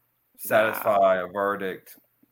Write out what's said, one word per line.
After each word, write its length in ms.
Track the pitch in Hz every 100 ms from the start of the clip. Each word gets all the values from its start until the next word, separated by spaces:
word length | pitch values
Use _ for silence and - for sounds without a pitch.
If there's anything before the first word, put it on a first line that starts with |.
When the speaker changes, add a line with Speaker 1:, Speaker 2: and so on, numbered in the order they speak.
| _ _ _ -
Speaker 1:
satisfy 760 | - 117 110 110 - 101 98 92
Speaker 2:
Nah. 80 |
Speaker 1:
a 40 | 90
verdict. 680 | 98 101 101 98 85 - - _ _ _